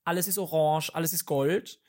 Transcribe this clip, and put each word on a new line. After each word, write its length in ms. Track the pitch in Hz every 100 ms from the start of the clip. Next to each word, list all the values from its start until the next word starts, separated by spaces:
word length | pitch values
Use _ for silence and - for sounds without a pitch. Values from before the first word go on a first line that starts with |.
alles 240 | - 175 180
ist 100 | 196
orange, 560 | 175 160 151 156 151
alles 200 | 160 165
ist 120 | 170 -
gold, 540 | 143 139 196 - -